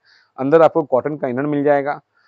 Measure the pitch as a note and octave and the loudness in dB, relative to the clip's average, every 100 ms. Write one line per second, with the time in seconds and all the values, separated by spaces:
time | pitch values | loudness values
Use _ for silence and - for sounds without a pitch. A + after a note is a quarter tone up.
0 | _ _ _ - C3+ E3 D#3 E3 D3 B2+ | _ _ _ -8 0 4 4 2 -2 -2
1 | D3 D3+ C3+ B2 D3 C#3+ C#3+ C#3+ C#3 D3 | -2 -6 -6 -4 -4 -2 0 0 -2 -8
2 | - _ | -12 _